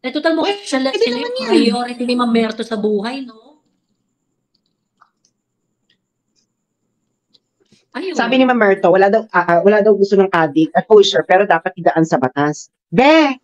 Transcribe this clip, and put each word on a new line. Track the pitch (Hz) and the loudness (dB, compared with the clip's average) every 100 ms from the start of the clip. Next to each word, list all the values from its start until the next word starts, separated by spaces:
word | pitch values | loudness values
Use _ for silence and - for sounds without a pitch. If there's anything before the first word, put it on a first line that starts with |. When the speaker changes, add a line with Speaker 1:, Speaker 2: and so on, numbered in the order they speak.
Speaker 1:
Eh, | 254 | -6
total | 294 320 320 | -4 -2 -2
mo, | |
Speaker 2:
Pwede | 339 403 - | -4 -6 -6
Speaker 1:
sila, | 262 262 | -6 -4
sila | 370 453 480 | -2 -4 -4
Speaker 2:
naman | 480 | -8
Speaker 1:
yung | 508 - | -8 0
Speaker 2:
yan. | 349 | 0
Speaker 1:
priority | 220 226 247 247 | 2 -2 -8 -8
ni | 247 247 | -4 -2
Mamerto | 240 233 220 226 | 0 0 -2 -6
sa | 220 220 | -10 -6
buhay, | 214 208 220 269 | -4 -4 -6 -10
no? | 247 220 247 302 _ _ _ _ _ _ _ _ _ _ _ _ _ _ _ _ _ _ _ _ _ _ _ _ _ _ _ _ _ _ _ _ _ _ _ _ _ _ _ _ _ _ _ | -14 -20 _ _ _ _ _ _ _ _ _ _ _ _ _ _ _ _ _ _ _ _ _ _ _ _ _ _ _ _ _ _ _ _ _ _ _ _ _ _ _ _ _ _ _ _ _
Ayun. | - 370 339 | -14 -6 -4
Speaker 2:
Sabi | 233 254 | -2 0
ni | |
Mamerto, | 254 247 208 196 185 | 2 2 2 2 2
wala | 185 196 | 4 2
daw, | 220 226 | 2 -2
ah, | - 175 | -4 0
ah, | 170 | 2
wala | 185 214 | 2 2
daw | 214 | 2
gusto | 196 196 196 | 2 2 2
ng | 196 | 2
adik | 175 160 147 160 | 0 0 0 0
at | 185 - | -2 4
pusher, | 214 196 165 | 4 4 0
pero | 156 185 208 | 2 0 2
dapat | 165 180 - | 0 -2 -2
idaan | 165 165 | 0 0
sa | 160 151 | 0 0
batas. | 127 - 147 151 - _ _ | -2 -2 -4 -4 -14 _ _
Be! | 170 269 320 294 254 | 0 4 4 2 -4